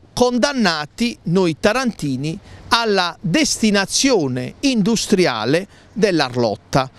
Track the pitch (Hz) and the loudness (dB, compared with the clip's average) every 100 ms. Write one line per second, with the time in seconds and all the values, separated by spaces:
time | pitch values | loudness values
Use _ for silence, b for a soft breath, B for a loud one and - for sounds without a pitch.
0 | - - 247 247 285 269 190 156 147 - | -8 0 2 2 0 0 0 0 -6 -4
1 | 233 - - 185 180 156 208 247 254 - | -4 -4 -2 0 2 0 0 0 -2 -4
2 | 147 127 151 196 B B - 233 226 196 | -4 -4 -6 -8 B B -2 0 2 0
3 | 175 - 180 302 294 - 214 202 190 - | -2 -4 -2 0 0 0 2 2 0 0
4 | 277 220 135 127 127 - 277 233 190 220 | 2 2 0 -4 -8 -4 -2 0 0 -2
5 | - 190 156 117 113 160 202 b b 220 | 0 2 2 0 0 0 -2 b b -2
6 | 202 165 127 123 113 98 - 143 131 | 0 2 0 0 -2 -2 -2 -2 -2